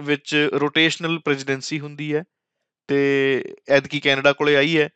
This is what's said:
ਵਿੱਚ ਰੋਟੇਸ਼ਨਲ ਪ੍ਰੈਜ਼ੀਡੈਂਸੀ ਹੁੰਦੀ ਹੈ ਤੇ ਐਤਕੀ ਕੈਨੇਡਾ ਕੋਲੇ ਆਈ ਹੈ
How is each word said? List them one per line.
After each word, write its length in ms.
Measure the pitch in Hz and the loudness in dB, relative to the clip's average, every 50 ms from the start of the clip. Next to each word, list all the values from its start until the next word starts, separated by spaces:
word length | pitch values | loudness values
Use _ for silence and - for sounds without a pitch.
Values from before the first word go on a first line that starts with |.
ਵਿੱਚ 500 | 143 143 147 139 - - 151 151 147 143 - | -4 -2 -2 -2 -2 -2 0 0 0 2 0
ਰੋਟੇਸ਼ਨਲ 640 | 139 143 147 - 160 160 160 151 - 175 165 165 165 | 0 -2 0 2 2 2 2 2 -2 -4 -4 -4 -4
ਪ੍ਰੈਜ਼ੀਡੈਂਸੀ 640 | - 147 143 135 135 135 139 135 131 - 151 156 | -2 -2 -4 -2 -2 -6 -6 -6 -6 -8 -8 -8
ਹੁੰਦੀ 340 | 143 147 147 147 151 151 147 | -8 -10 -12 -10 -8 -4 -4
ਹੈ 100 | 151 170 _ _ _ _ _ _ _ _ _ _ _ _ | -4 -4 _ _ _ _ _ _ _ _ _ _ _ _
ਤੇ 560 | - 143 139 139 139 139 139 135 135 135 123 - - - - _ - | -2 0 0 2 2 2 2 2 0 0 -2 -4 -6 -12 -12 _ 2
ਐਤਕੀ 320 | 135 139 139 - - 147 | 2 2 2 0 -6 -4
ਕੈਨੇਡਾ 320 | 139 143 139 135 135 143 139 | 0 0 0 2 2 2 2
ਕੋਲੇ 240 | - 147 147 147 | 2 2 2 2
ਆਈ 220 | 139 139 151 165 156 | 2 2 2 2 0
ਹੈ 100 | 151 151 _ | 0 0 _